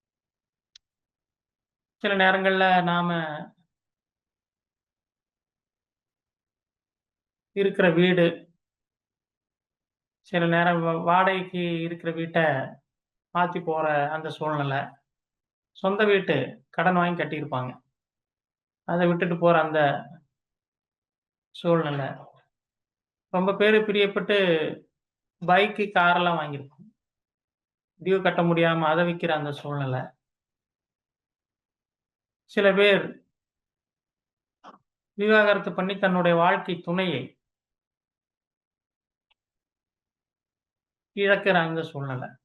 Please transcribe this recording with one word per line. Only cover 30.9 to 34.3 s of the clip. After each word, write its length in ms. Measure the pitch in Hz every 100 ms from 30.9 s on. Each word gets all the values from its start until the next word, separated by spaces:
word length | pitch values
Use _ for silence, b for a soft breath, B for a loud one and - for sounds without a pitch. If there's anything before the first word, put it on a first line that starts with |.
| _ _ _ _ _ _ _ _ _ _ _ _ _ _ _ _
சில 220 | 214 196
பேர் 300 | 190 208 185 - - _ _ _ _ _ _ _ _ _ _ _